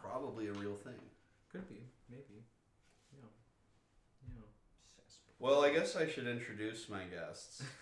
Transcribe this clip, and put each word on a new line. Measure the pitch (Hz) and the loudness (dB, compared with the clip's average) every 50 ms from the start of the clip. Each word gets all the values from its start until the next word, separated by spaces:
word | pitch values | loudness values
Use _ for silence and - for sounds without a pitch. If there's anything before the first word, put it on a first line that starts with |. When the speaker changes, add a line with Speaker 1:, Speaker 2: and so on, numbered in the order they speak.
Speaker 1:
probably | - - 123 131 143 127 113 117 107 104 | -10 -6 -6 -4 -4 -4 -4 -4 -4 -4
a | 101 | -4
real | 101 101 101 101 | -4 -4 -4 -4
thing. | 101 - 127 123 - - - - - _ _ _ _ _ _ | -6 -8 -12 -14 -14 -16 -18 -20 -20 _ _ _ _ _ _
Speaker 2:
Could | - 185 190 - | -12 -10 -10 -10
be, | - 101 123 123 - - - - | -12 -14 -14 -16 -18 -20 -20 -18
maybe. | 120 135 143 - 101 110 120 120 _ _ _ _ _ _ _ - - _ _ _ 135 | -16 -16 -16 -18 -18 -20 -20 -20 _ _ _ _ _ _ _ -20 -20 _ _ _ -20
Yeah. | 139 123 107 110 113 - _ _ _ _ _ _ _ _ _ _ - _ _ _ _ 131 127 | -20 -20 -20 -20 -20 -20 _ _ _ _ _ _ _ _ _ _ -20 _ _ _ _ -14 -12
Yeah. | 123 113 107 107 110 - _ _ - - - | -12 -12 -14 -16 -20 -20 _ _ -20 -20 -20
Speaker 3:
Sarsaparilla. | - - - - - - - - - - - | -20 -20 -20 -20 -20 -20 -20 -20 -20 -10 0
Speaker 1:
Well, | 123 131 139 143 143 | 6 8 10 10 10
I | 143 147 | 10 8
guess | 165 - - - | 6 4 4 4
I | 185 160 156 | 2 2 2
should | - 139 123 | 2 0 0
introduce | 120 120 120 120 - 107 104 107 110 131 120 - - | 0 0 -2 -2 -6 -4 -2 -2 -2 -2 -4 -8 -8
my | 104 95 92 | -6 -6 -6
guests. | 90 90 85 80 76 - - - - - - 131 - - - | -6 -8 -8 -8 -8 -8 -10 -14 -14 -12 -10 -10 -10 -10 -8